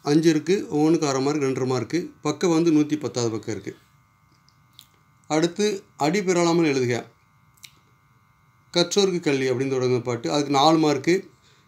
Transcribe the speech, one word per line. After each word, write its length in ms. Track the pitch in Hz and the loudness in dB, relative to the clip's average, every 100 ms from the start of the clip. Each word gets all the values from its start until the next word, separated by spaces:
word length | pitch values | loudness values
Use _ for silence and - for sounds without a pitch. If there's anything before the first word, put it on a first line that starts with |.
அஞ்சு 300 | 147 156 165 | 0 4 4
இருக்குது. 340 | 151 147 208 - | 2 0 -2 0
ஒவ்வொன்றுக்கு 400 | 147 156 165 147 | 0 2 2 0
அரை 140 | 135 | 0
மார்க், 200 | 139 151 | 0 0
ரெண்டரை 240 | 135 127 127 | -2 -2 -2
மார்க்கு. 480 | 127 113 165 175 - | -2 -2 -6 -6 -8
பக்கம் 300 | 151 147 185 | -6 -2 2
வந்து 200 | 165 170 | 2 4
நூத்தி 280 | 151 147 147 | 2 2 -2
பத்தாவது 320 | 120 127 117 | -4 -4 -2
பக்கம் 240 | 110 113 98 | -4 -6 -8
இருக்குது. 220 | 120 - _ _ _ _ _ _ _ _ _ - - _ _ _ _ | -10 -16 _ _ _ _ _ _ _ _ _ -20 -20 _ _ _ _
அடுத்து 560 | 156 170 175 208 196 - - | 0 0 0 -2 -4 -10 -4
அடி 260 | 147 196 | 0 0
பிறழாமல் 420 | 180 175 170 170 156 | 0 2 2 2 2
எழுதுக. 420 | 139 123 117 - _ _ _ _ _ - _ _ _ _ _ _ _ _ _ _ | 0 -2 -4 -8 _ _ _ _ _ -20 _ _ _ _ _ _ _ _ _ _
கற்றோருக்கு 460 | 175 175 202 196 175 | -2 0 0 0 0
கல்வி 300 | 156 135 131 | -2 -2 -2
அப்படின்னு 240 | 123 135 | -2 -2
தொடங்குற 300 | 131 127 123 | -2 0 -2
பாட்டு. 280 | 123 117 165 | -2 -6 -2
அதுக்கு 200 | 147 143 | -2 0
நாலு 260 | 139 156 160 | 2 4 4
மார்க்கு. 540 | 151 139 165 190 - _ _ _ | 2 0 0 -2 -4 _ _ _